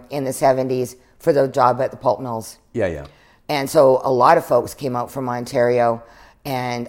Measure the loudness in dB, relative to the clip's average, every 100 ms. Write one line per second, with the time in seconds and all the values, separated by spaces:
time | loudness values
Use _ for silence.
0 | -8 -8 -6 0 2 2 0 -4 -4 -10
1 | _ _ 0 2 2 2 2 2 -4 -2
2 | -2 -2 -6 -10 -12 -20 _ -4 -4 -4
3 | -12 _ _ _ -8 -6 0 4 6 4
4 | 2 2 4 4 4 0 0 -8 -8 -6
5 | -8 -8 -6 -6 -4 0 0 2 0 -2
6 | -8 -20 -20 _ -8 -6 -6 -8